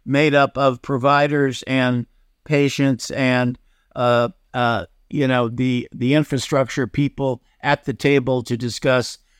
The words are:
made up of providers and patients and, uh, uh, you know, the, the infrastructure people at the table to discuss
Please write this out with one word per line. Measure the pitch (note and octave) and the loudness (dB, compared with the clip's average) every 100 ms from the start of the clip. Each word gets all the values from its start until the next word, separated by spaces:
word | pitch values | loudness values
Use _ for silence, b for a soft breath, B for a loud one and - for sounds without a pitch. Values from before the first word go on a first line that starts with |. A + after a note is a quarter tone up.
| - | -2
made | C#3 D3+ | 2 4
up | C#3+ C#3 - | 4 2 2
of | C#3 B2 | 0 0
providers | - C3+ C3+ C#3+ D3 D3 C3+ A#2+ | -4 -2 2 2 2 2 0 -2
and | - C3 B2+ B2 - _ _ _ | -4 0 0 0 -4 _ _ _
patients | - D3 C#3+ - C#3 B2+ - | -2 0 2 2 0 0 -4
and, | - C3 B2+ B2 B2+ _ _ _ - | -4 0 0 0 -4 _ _ _ -2
uh, | B2 A#2+ A#2+ - _ | 2 2 0 -4 _
uh, | C3 A#2+ A2 E2+ _ _ | -2 0 -2 -6 _ _
you | C#3+ C3+ | -2 0
know, | B2+ A#2+ | 0 0
the, | A#2+ B2+ B2 - | -2 -2 -2 -4
the | - B2 | -4 0
infrastructure | D3 D3 C#3 - C#3+ C3 - A#2+ | 0 0 -4 -2 -2 -2 -2 -4
people | - C#3+ - C#3 B2 _ _ | -2 -2 -2 -4 -6 _ _
at | C#3 D3 - | -2 -2 -2
the | |
table | A#2+ D3 C#3 C3 B2+ | -2 2 2 2 -2
to | A#2+ B2 | -2 -4
discuss | B2 - C#3 B2+ A#2 - _ _ | -4 -4 0 0 0 -8 _ _